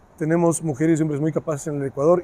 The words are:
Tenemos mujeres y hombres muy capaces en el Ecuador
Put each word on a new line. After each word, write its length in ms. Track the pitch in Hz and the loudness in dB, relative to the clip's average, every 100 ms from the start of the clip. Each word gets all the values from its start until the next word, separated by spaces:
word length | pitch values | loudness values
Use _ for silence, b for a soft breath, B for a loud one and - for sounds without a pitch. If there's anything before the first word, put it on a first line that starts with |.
| _ - | _ -6
Tenemos 440 | 156 170 170 160 | 0 2 2 2
mujeres 380 | 160 127 160 160 | -4 -2 0 2
y 20 | |
hombres 200 | 156 143 | 0 0
muy 100 | 156 | -2
capaces 360 | 156 156 147 160 | -2 -4 -6 -6
en 120 | 143 | -6
el 60 | 135 | -6
Ecuador 340 | - 147 175 | 0 2 2